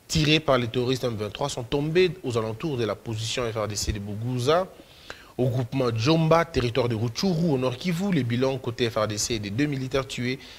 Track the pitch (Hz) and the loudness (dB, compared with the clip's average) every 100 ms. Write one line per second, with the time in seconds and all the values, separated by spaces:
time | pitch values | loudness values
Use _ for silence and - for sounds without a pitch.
0 | - 160 151 156 151 127 120 127 123 131 | -4 0 4 4 4 2 2 0 0 0
1 | 127 110 104 - 143 - 113 143 151 165 | -2 -4 -6 -4 -6 -4 -4 -2 0 4
2 | 185 151 135 113 110 110 170 127 107 98 | 2 2 -2 -2 -2 -4 -4 -2 -2 -2
3 | - 110 113 135 117 110 104 101 - 107 | -4 -6 -4 -2 -2 -2 -4 -2 -2 -2
4 | 101 104 117 127 123 165 185 - - - | -4 -6 -4 -2 2 2 2 -8 -20 -20
5 | - - - - 123 120 117 135 123 113 | -18 -18 -12 -2 0 0 -2 0 0 2
6 | 123 165 160 165 165 131 120 120 117 110 | 4 4 6 4 4 0 0 2 0 0
7 | 120 113 196 160 175 135 127 120 180 170 | -2 0 0 2 2 2 0 -2 -4 -2
8 | 202 170 120 120 131 135 - 117 117 110 | 0 0 2 2 0 0 -4 -2 0 2
9 | 107 104 - 113 104 107 147 135 131 135 | 0 0 -2 -4 -4 -2 0 -2 -2 -2
10 | 131 - 123 131 - | -2 -4 -4 -4 -8